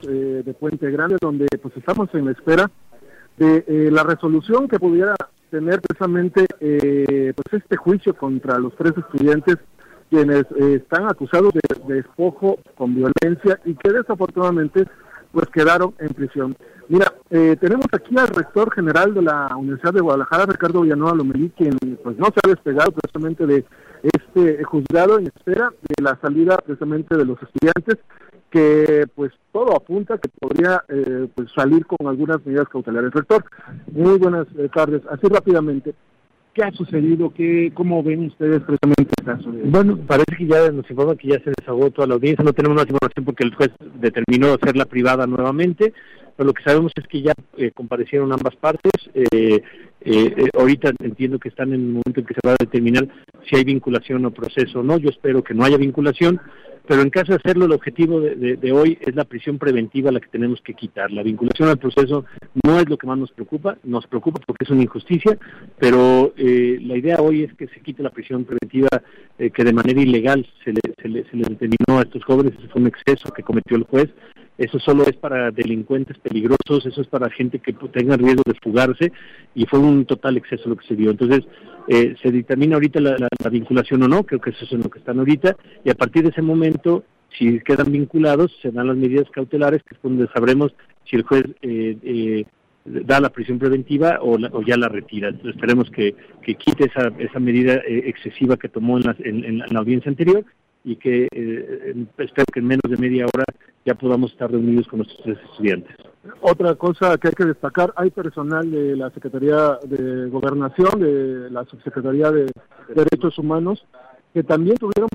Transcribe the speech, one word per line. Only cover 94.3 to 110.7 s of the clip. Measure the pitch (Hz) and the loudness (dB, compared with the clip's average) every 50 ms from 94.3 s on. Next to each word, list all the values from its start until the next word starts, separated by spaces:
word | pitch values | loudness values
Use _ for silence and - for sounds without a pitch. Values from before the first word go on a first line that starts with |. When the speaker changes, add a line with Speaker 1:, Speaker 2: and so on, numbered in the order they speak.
| 117 110 | 0 0
Speaker 2:
la, | 120 120 - | -2 -4 -6
o | 113 | -4
ya | 107 117 123 120 | -2 0 0 0
la | 120 110 | 0 -2
retira. | 104 101 - - 110 101 101 101 | -4 -8 -10 -10 -10 -8 -8 -8
Entonces, | - - - - - | -8 -10 -10 -12 -10
esperemos | - 117 117 120 123 117 - | -4 0 0 2 2 0 -2
que, | - 120 104 101 - - - - - - | -2 -2 -2 -2 -2 -6 -12 -20 -20 -10
que | - 120 - | -6 -6 -6
quite | - - 147 135 - 143 | -2 -2 0 0 2 0
esa, | 127 - 135 123 117 110 - | 0 0 0 -2 -2 -4 -6
esa | 120 107 - 127 | -8 -8 -4 -2
medida, | 123 123 117 123 127 127 127 131 - | 0 0 2 2 2 2 2 0 0
eh, | - 113 123 131 | -2 -4 -4 -4
excesiva | 135 - - - 107 - - 135 123 127 | -4 -8 -8 -10 -12 -6 -2 0 0 0
que | - - - | 0 -4 -8
tomó | - 113 113 120 127 | -8 -4 -2 0 0
en | 123 120 | 0 0
la, | 120 107 - | -2 -2 -4
en, | - 117 107 117 120 | -6 -6 -6 -6 -4
en | 117 113 117 | -4 -6 -6
la | - - 117 113 | -6 -4 -4 -2
audiencia | 107 117 127 123 - 147 | -2 0 -2 -2 -2 -4
anterior, | 139 151 165 175 190 214 208 _ _ _ _ _ _ _ | -4 0 2 2 2 2 0 _ _ _ _ _ _ _
y | - 120 113 | -12 -10 -10
que, | - - 131 123 123 127 - | -6 -2 -2 0 0 0 -2
eh, | - 123 117 113 113 113 - - 131 - - 135 127 | -4 -8 -8 -8 -8 -8 -10 -10 -12 -12 -10 -10 -10
en, | 120 117 - _ | -10 -12 -12 _
espero | - 143 - - 143 135 - | -10 -12 -4 -2 -2 -2 0
que | - 127 | -2 -2
en | 120 123 | -2 0
menos | 131 131 127 117 | 0 0 0 -2
de | 123 | -2
media | 120 127 123 127 127 120 | -2 -2 0 0 0 -2
hora | 123 - 127 131 - - _ _ _ _ _ - | -2 -2 -2 -4 -4 -8 _ _ _ _ _ -4
ya | 127 120 | -4 -4
podamos | - 131 127 123 123 127 113 | -2 0 0 0 0 0 -2
estar | - - 123 113 | -4 -8 -6 -4
reunidos | 120 117 117 117 117 120 117 | -2 -2 0 0 0 0 0
con | - - 110 | -2 -4 -8
nuestros | 107 - - - - | -8 -8 -12 -12 -10
tres | 110 104 - - - | -10 -10 -10 -12 -18
estudiantes. | - - 107 101 92 87 - - - - - - _ _ - - - - | -8 -4 -2 -2 -2 -2 -6 -12 -20 -20 -20 -20 _ _ -20 -20 -10 -2
Speaker 1:
Otra | - 180 180 - 180 170 156 | 2 2 2 2 2 0 0
cosa | - 170 180 170 - 190 180 165 - | 0 -2 -2 0 0 2 2 2 2
que | - 165 | 2 0
hay | 160 | 0
que | - 180 | 0 0
destacar, | 160 147 - - 139 - 180 175 175 - | 0 -2 -2 -6 -4 0 0 0 0 0
hay | 175 185 185 | -4 -6 -4
personal | - 196 170 156 - 156 147 147 160 160 165 165 | -4 -6 -8 -8 -8 -8 -6 -4 -4 -4 -4 -4
de | 156 147 143 139 139 | -4 -4 -2 -2 -4
la | 135 131 127 | -4 -6 -8
Secretaría | - 131 - 127 135 131 139 147 151 151 151 147 139 123 143 | -10 -12 -12 -10 -6 -2 0 0 2 2 2 0 0 -4 -6
de | 131 139 131 131 131 127 127 127 123 | -8 -8 -6 -6 -6 -6 -6 -8 -8
Gobernación, | 127 131 135 139 143 143 139 131 | -6 -4 -4 -4 -2 -4 -4 -2